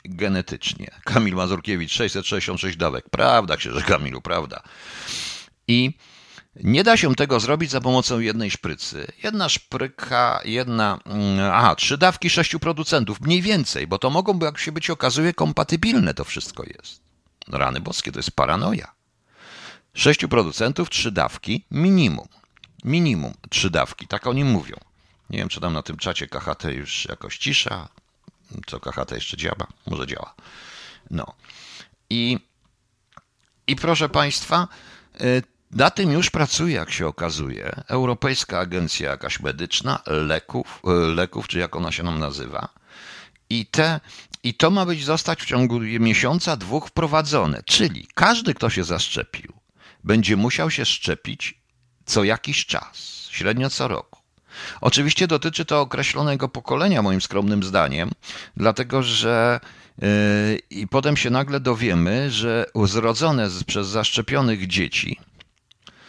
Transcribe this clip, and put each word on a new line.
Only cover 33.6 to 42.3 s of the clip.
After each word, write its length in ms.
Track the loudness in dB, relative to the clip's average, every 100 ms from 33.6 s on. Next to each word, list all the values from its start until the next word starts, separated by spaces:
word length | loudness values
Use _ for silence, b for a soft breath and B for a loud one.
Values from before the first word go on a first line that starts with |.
| -4
i 100 | 0
proszę 320 | 2 2 2
państwa, 600 | 2 2 0 0 0 0 B B B B -2
y, 220 | 2 2 0 _ _
na 200 | 2 4
tym 220 | 4 2
już 180 | 2 2
pracuje, 440 | 0 0 0 0
jak 160 | -2 -4
się 160 | -4 -4
okazuje, 760 | -2 -4 -4 -6 -6 -10 -10 -4
Europejska 680 | -2 0 0 -2 -2 -2 -2
Agencja 520 | -2 -2 -2 -2 -4
jakaś 300 | -4 -6 -4
medyczna, 600 | -4 -4 -4 -2 -2 -4 -2
leków, 760 | -2 0 -2 -4 -8 -8 -4 2
y, 280 | 2 4
leków, 340 | 2 -2 -4 -6
czy 100 | -4
jak 180 | -4 -4
ona 160 | -4
się 100 | -4
nam 160 | -2 -2
nazywa. 500 | -4